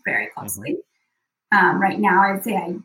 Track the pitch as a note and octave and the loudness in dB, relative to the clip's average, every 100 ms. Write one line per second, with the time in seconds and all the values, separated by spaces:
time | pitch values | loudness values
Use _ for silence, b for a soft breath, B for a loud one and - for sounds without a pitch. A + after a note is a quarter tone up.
0 | - B2+ G#3 - - G#2 - G4+ - _ | -4 -4 -6 -10 -12 -10 -8 -8 -10 _
1 | _ _ _ _ _ G3 F#3 F#3 G3 F#3 | _ _ _ _ _ 2 4 2 0 2
2 | G#3 F#3 G3 G3 A#3 F#3+ F3 F3+ | 2 4 4 0 -4 -4 -4 -10